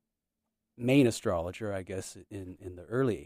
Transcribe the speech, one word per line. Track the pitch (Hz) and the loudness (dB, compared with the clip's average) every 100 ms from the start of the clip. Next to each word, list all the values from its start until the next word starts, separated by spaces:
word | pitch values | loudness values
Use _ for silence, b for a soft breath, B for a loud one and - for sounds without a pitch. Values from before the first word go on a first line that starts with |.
| _ _ _ _ _ _ _ - | _ _ _ _ _ _ _ -4
main | 120 139 120 | 4 6 6
astrologer, | - 110 87 87 - 107 | 4 0 0 -2 -4 -6
I | 98 | -6
guess, | 92 95 - 98 90 | -6 -8 -8 -12 -14
in, | 101 92 90 | -12 -12 -12
in | 95 | -14
the | 90 82 | -14 -4
early | 120 131 92 | 0 2 0